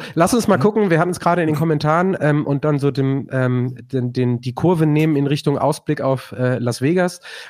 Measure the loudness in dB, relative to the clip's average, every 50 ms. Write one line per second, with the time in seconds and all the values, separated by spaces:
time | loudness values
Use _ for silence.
0 | 0 -6 0 0 2 2 2 0 2 2 2 4 2 2 2 2 2 2 2 2
1 | 2 0 -2 -2 0 0 2 2 2 0 0 0 0 0 0 0 0 2 2 2
2 | 2 0 0 0 2 2 2 2 0 0 -2 0 0 0 0 2 0 0 0 0
3 | 0 0 0 -2 -4 -4 -2 0 0 2 0 0 -2 -2 -6 -10 -14 -6 -4 -4
4 | -4 -2 -2 0 0 0 0 -2 -4 -6 -4 0 2 2 2 4 2 2 2 2
5 | 2 2 2 2 2 0 -2 0 0 -2 0 2 0 0 0 -2 -2 -4 -4 -2
6 | 0 -2 -2 -2 -4 -10 -6 -2 -2 0 0 0 -2 -4 -4 -2 0 0 2 2
7 | 0 -2 -4 -8 -16 -18 -18 -18 -18 -16